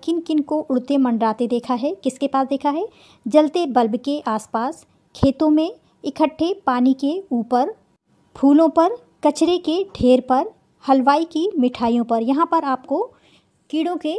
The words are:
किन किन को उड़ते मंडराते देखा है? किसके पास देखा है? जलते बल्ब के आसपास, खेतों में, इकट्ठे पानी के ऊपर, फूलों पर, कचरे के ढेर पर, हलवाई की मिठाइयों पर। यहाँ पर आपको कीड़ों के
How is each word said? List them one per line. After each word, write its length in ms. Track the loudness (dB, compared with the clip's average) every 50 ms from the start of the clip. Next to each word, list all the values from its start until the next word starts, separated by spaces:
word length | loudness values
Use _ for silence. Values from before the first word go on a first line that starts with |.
| -6
किन 160 | -6 -6 -4
किन 220 | -4 -2 -2 -2
को 180 | -2 -2 -4 -6
उड़ते 360 | -4 -2 -4 -4 -2 -2 0
मंडराते 500 | 0 0 0 0 0 0 -2 -2 -2 -2
देखा 260 | -2 -2 -4 -4 -4 -4
है? 200 | -4 -4 -6 -6
किसके 320 | -4 -6 -6 -4 -2 -4
पास 200 | -2 0 -2 -2
देखा 220 | -2 -4 -2 -2 -2
है? 180 | -2 -2 -6 -6 -10 _ -20 _ _ _ _
जलते 400 | 4 4 4 4 4 0 -2 -2
बल्ब 280 | 0 2 2 2 2 -2
के 240 | -4 -4 -4 -6 -4 -4
आसपास, 580 | -4 -6 -6 -6 _ -6 -4 -4 -4 -8 -10 _ _ _ _ _ _ _
खेतों 340 | 0 0 0 2 2 2 2
में, 220 | 2 2 0 -2 -6 -12 _ _ _ _ -12
इकट्ठे 500 | -12 -2 -2 -2 -2 0 -4 -4 -4 -4 -4 _
पानी 280 | -2 0 2 2 2 2
के 260 | 2 -2 -4 -4 -4 -6 -4
ऊपर, 420 | -4 -4 -2 0 0 0 0 -2 -6 -12 _ _ _ _ _ _ _ _ _ _ _
फूलों 340 | 0 4 6 6 6 4 4
पर, 260 | 4 2 2 2 0 -4 -12 _ _ _ -2
कचरे 340 | -2 0 2 0 0 0 -2
के 240 | -2 -4 -4 -4 -4 -6 -6
ढेर 260 | 0 4 4 4 4
पर, 280 | 2 0 -2 -2 -2 -4 -10 _ _ _ _ _ 0
हलवाई 420 | 2 2 4 4 4 2 2 0
की 240 | -2 -4 -4 -4 -2 -2
मिठाइयों 460 | 0 -2 -2 -2 -2 -2 0 0 -2 0
पर। 180 | -2 -2 -2
यहाँ 240 | 0 -2 0 0 0
पर 180 | 0 0 -2 0
आपको 380 | -2 -4 -6 -4 -6 -4 -4 -4 -6 -10 _ _ _ _ _ _ _ _ _ _ _
कीड़ों 260 | -4 -2 -2 -2 -2
के 180 | -4 -4 -4 -4